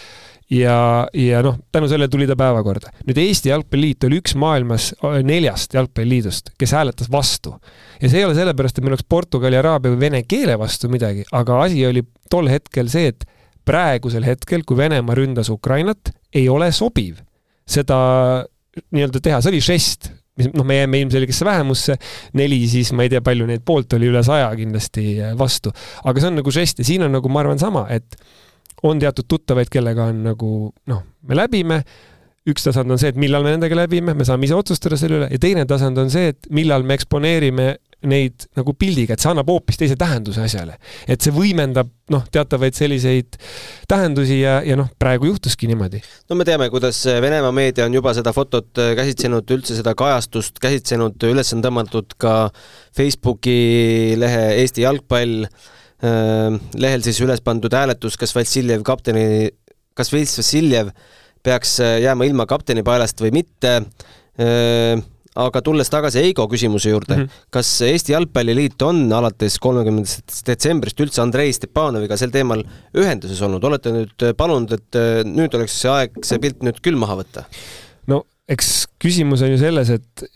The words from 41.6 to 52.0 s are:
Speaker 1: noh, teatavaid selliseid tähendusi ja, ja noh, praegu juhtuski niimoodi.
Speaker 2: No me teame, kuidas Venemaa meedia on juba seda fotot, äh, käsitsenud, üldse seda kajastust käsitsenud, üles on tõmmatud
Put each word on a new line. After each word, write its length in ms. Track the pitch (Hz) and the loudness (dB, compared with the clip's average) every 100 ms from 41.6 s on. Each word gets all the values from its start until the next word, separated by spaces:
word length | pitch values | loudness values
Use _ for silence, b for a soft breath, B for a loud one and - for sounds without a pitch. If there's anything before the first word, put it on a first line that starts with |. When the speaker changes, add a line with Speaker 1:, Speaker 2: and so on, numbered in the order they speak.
| 139 131 123 - - | 0 0 -2 -6 -4
Speaker 1:
noh, 140 | 143 120 151 | -2 0 -2
teatavaid 400 | 143 135 131 - | 0 0 0 0
selliseid 640 | 147 139 127 127 123 - B B B B B | 0 0 2 0 -2 -10 B B B B B
tähendusi 540 | 196 180 139 135 135 | 0 2 0 0 2
ja, 160 | 135 135 151 | 2 2 2
ja 80 | 135 | 0
noh, 140 | 135 - | 0 0
praegu 300 | 131 123 143 | 0 2 0
juhtuski 400 | 202 135 - 117 | 0 -2 -2 -2
niimoodi. 300 | 113 95 101 - B B | -2 -4 -8 -14 B B
Speaker 2:
No 80 | 175 | -2
me 80 | |
teame, 240 | 170 156 123 | 2 2 0
kuidas 260 | 123 123 113 131 120 | 0 0 0 0 2
Venemaa 300 | 135 156 135 127 | 2 2 0 2
meedia 300 | 135 127 120 | 0 0 0
on 80 | 127 | 2
juba 160 | 127 117 | 0 0
seda 160 | 117 113 | 0 -2
fotot, 380 | 139 120 113 - | 0 -2 -4 -2
äh, 80 | 120 117 | 0 0
käsitsenud, 480 | 135 123 123 120 - 127 | -2 -2 -2 -2 -2 -4
üldse 220 | 127 113 | -4 -4
seda 160 | 113 110 | -2 0
kajastust 640 | 135 131 - 123 - - | 0 0 -2 -6 -8 -4
käsitsenud, 560 | 127 139 - 120 113 98 117 | -2 -2 -2 -2 -2 0 0
üles 220 | 131 127 117 | 0 0 -2
on 80 | |
tõmmatud 540 | 127 120 107 113 | -2 -2 -4 -4